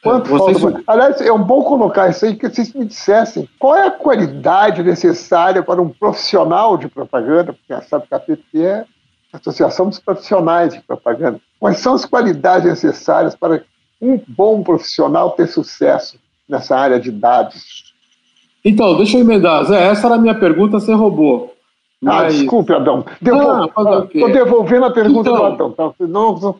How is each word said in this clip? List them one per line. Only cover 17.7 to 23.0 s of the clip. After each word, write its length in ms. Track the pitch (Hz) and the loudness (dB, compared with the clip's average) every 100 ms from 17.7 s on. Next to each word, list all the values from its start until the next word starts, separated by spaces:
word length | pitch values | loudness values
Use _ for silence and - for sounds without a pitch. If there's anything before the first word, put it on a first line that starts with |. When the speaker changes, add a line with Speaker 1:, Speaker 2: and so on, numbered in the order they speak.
| - _ _ _ _ _ _ _ _ | -20 _ _ _ _ _ _ _ _
Speaker 2:
Então, 340 | 208 214 214 165 | 0 2 2 2
deixa 180 | 208 247 | 2 4
eu 60 | |
emendar. 420 | 233 214 175 156 | 4 4 4 2
Zé, 240 | 147 196 180 | 2 2 4
essa 200 | 208 247 | 2 2
era 80 | 233 | 2
a 40 | |
minha 160 | 226 220 | 2 2
pergunta, 460 | 180 156 208 208 | 0 2 2 0
você 120 | 208 | 0
roubou. 600 | 220 220 160 151 120 - - _ _ _ _ - | 2 2 2 2 0 -4 -18 _ _ _ _ -2
Speaker 1:
Ah, 180 | - | 0
Speaker 2:
Mas 120 | 160 151 | 0 0
Speaker 1:
desculpe, 380 | 139 240 175 | 0 0 0
Adão. 320 | 156 139 135 | 0 0 -2